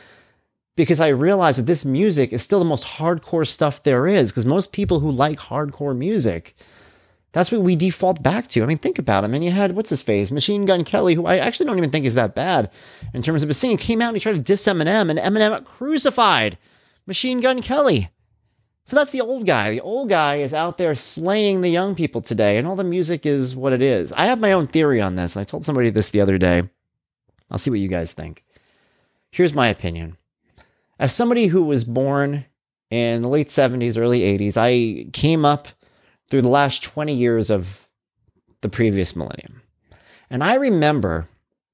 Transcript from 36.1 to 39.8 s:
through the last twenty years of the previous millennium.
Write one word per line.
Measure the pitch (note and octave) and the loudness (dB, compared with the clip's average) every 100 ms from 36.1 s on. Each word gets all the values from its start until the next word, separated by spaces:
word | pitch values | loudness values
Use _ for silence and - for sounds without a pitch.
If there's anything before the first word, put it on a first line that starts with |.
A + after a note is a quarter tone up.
| _ _ | _ _
through | C3+ | 2
the | A#2+ | 4
last | C#3 C#3+ - | 4 2 -2
twenty | - - D3+ | -8 -8 -4
years | C3 A#2+ A2+ G#2+ | 0 2 2 2
of | G#2 F#2 G2 _ _ _ _ _ _ _ _ | 0 -2 -12 _ _ _ _ _ _ _ _
the | G#2+ | -6
previous | - A#2 G2 F2 E2+ | 0 0 0 -2 -4
millennium. | C2+ - - - _ _ | -10 -12 -18 -20 _ _